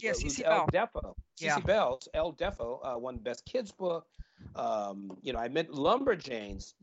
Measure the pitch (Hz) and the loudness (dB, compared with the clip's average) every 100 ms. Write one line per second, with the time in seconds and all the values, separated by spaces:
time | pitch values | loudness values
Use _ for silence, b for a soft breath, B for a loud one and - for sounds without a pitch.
0 | 220 - - - 233 214 151 170 226 151 | -2 0 0 0 4 6 6 4 2 -2
1 | 104 - - - 160 147 156 208 147 127 | -8 -10 -16 -6 0 2 4 4 4 2
2 | - 156 170 147 180 - 117 131 135 120 | -2 0 0 0 -4 -2 -6 -4 -4 -4
3 | 123 123 113 117 - 254 202 - 185 170 | -4 -6 -6 -6 -2 -2 -2 -4 -2 -2
4 | - B B B B - 120 110 101 98 | -6 B B B B -4 0 0 -2 -6
5 | 98 95 - 123 120 147 160 143 151 240 | -10 -10 -6 -4 -2 -2 -2 0 4 4
6 | 277 190 135 117 101 98 - - | 4 0 0 -6 -6 -10 -12 -16